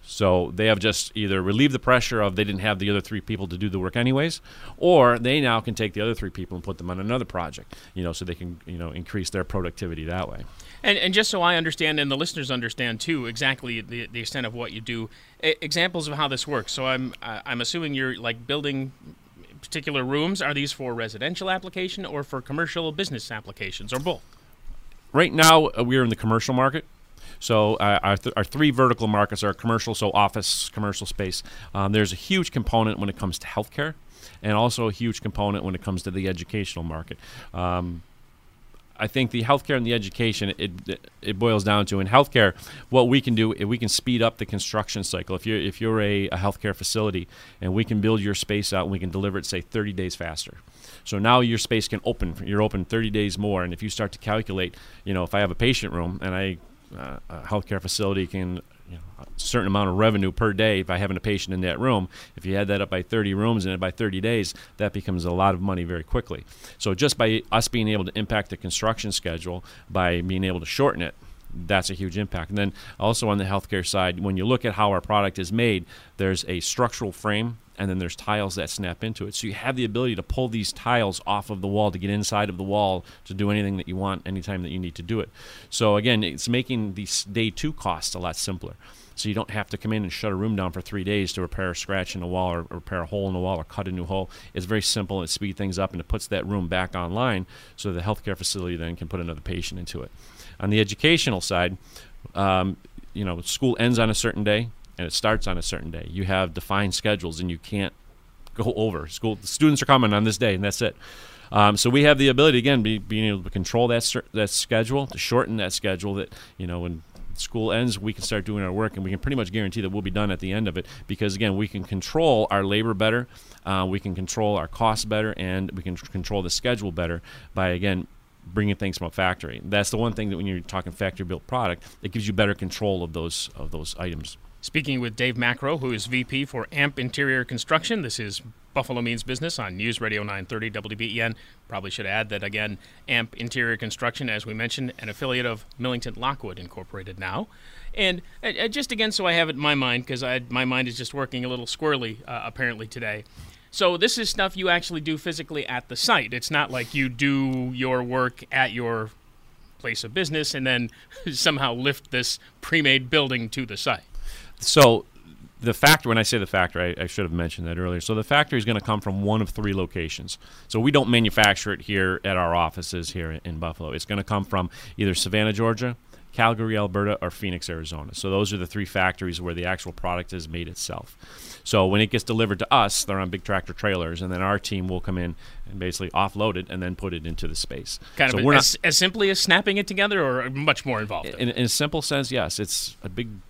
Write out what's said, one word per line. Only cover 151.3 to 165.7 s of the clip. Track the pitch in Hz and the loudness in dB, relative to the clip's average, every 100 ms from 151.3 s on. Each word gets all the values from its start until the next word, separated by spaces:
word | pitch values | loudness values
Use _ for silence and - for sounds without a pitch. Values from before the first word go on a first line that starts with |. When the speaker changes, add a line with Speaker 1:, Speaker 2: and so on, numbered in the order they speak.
| 127 | -4
Speaker 2:
a | 127 | -6
little | 127 120 | -6 -6
squirrely, | - 156 143 117 113 - | -2 0 0 -2 -8 -10
uh, | 120 104 | -8 -8
apparently | - 127 110 110 | -2 -2 -2 -10
today. | - 113 107 - - - - - | -8 -6 -6 -10 -18 -18 -18 -12
So | - 185 175 | 2 2 4
this | 214 - | 2 2
is | 220 | -2
stuff | - 190 190 | 0 -2 0
you | 185 | 2
actually | 175 - 165 | 2 0 -6
do | 151 156 | -4 -4
physically | 175 156 165 151 - | -4 -6 -6 -6 -4
at | 127 - | -6 -6
the | 123 | -4
site. | - 208 113 123 | 2 2 2 -6
It's | - | -2
not | 151 147 | 0 0
like | 127 117 | -2 -4
you | 147 135 | 0 -2
do | 120 143 139 135 131 127 | 2 2 2 2 0 -2
your | 127 127 127 | -2 0 0
work | 123 127 127 - 135 | 0 0 0 -4 -4
at | 131 131 | 0 0
your | 113 120 113 110 - - - - - - - | 0 -2 -2 -4 -10 -20 -20 -20 -20 -20 -10
place | - 113 | -6 -4
of | 113 | -4
business | 135 170 156 147 | -2 0 0 -2
and | 143 131 | 0 2
then | 123 120 - - | 2 0 -6 -20
<laughs> | - - | -10 -6
somehow | 131 170 147 135 | 0 2 2 0
lift | 120 135 135 - | 0 0 -2 -4
this | 127 120 - - - | -2 -2 -4 -10 -16
pre-made | - 165 139 135 127 | 0 4 6 4 4
building | 156 139 127 113 | 2 2 0 -2
to | - 123 | -6 -6
the | 101 | -4
site. | - 113 - - - - - - | 0 0 -2 -8 -8 -10 -14 -6
Speaker 1:
So | - - 131 113 - - 85 78 - - | 4 10 10 8 0 -20 -20 -20 -20 -4
the | 117 | -2